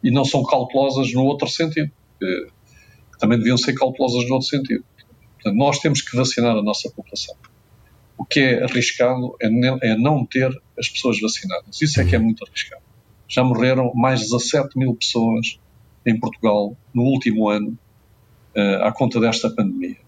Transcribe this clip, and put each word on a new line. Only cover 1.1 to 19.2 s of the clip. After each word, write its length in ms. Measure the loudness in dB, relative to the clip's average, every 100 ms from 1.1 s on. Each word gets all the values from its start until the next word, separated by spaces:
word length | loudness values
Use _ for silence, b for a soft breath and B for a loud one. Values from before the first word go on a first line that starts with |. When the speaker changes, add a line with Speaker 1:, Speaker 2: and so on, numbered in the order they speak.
Speaker 1:
no 120 | 2
outro 220 | 2 0 -4
sentido, 440 | -2 -2 -2 -4 _ _ _
eh, 240 | -4 -4 -8 _ _ b b b _
que 60 | -2
também 180 | 2 2
deviam 220 | 2 2
ser 160 | 0
cautelosas 520 | 0 -2 0 -2 0 0
no 100 | -2
outro 120 | 0
sentido. 340 | -4 -2 -4 -6 _ _ _ _
Portanto, 220 | _ -2 2
nós 200 | 2 2
temos 200 | 0 -2
que 160 | -2 -2
vacinar 400 | 0 2 2 2
a 60 |
nossa 260 | 0 -4 -6
população. 440 | -12 -14 -12 -12 -14 -20 _ _ _ _ _ _ _
O 80 |
que 160 | -4 2
é 220 | 4 2
arriscado 720 | 0 0 -2 0 0 2 -4 -4
é 80 | 0
ne-, 280 | 2 2 0
é 120 | 0
não 300 | 2 2 2
ter 260 | 0 0 -2 -2 _ -8
as 100 | -8
pessoas 320 | -4 -2 -2
vacinadas. 600 | -2 -4 -6 -8 -10 -2
Isso 180 | 0 2
é 40 | 2
que 80 |
é 40 | 4
Speaker 2:
Uhum. 60 |
Speaker 1:
muito 220 | 2 0 -6
arriscado. 340 | -10 -10 -12 _ _ _ _ _
Já 160 | 0
morreram 480 | 2 2 2 2 0
mais 260 | 2 2 2
de 60 | 0
dezassete 520 | -2 0 -2 -2 -2
mil 160 | -2
pessoas 640 | -2 -2 0 0 0 -4 -8 _ _ _ _ -2
em 120 | 0
Portugal 560 | -2 -2 0 2 0 -8 _
no 80 | -2
último 460 | 0 2 0 0 0
ano, 260 | 0 -4 -8 _ _ _ _ _ _ _
eh, 260 | -2 0 2
à 80 | 0
conta 300 | 0 0 2